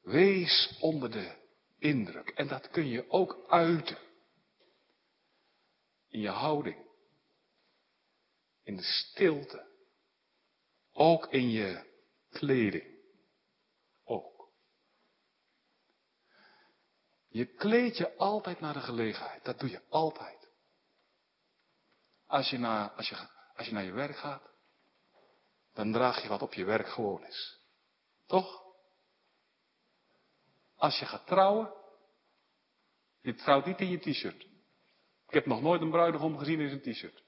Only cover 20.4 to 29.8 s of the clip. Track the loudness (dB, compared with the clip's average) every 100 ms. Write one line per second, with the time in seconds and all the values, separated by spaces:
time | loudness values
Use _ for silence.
20.4 | -20 _ _ _ _ _ _ _ _ _
21.4 | _ _ _ _ _ _ _ _ _ 0
22.4 | 0 -2 0 0 -2 -6 -10 -10 -16 -20
23.4 | -20 -14 -8 -6 -4 -6 -6 -8 -10 -12
24.4 | -16 _ _ _ _ _ _ _ _ _
25.4 | _ _ _ -6 -2 2 2 0 -4 -4
26.4 | -6 -6 0 0 0 -4 -4 -4 -10 -12
27.4 | -12 -14 _ _ _ _ _ _ _ 0
28.4 | 0 -12 -20 -20 _ _ _ _ _ _
29.4 | _ _ _ _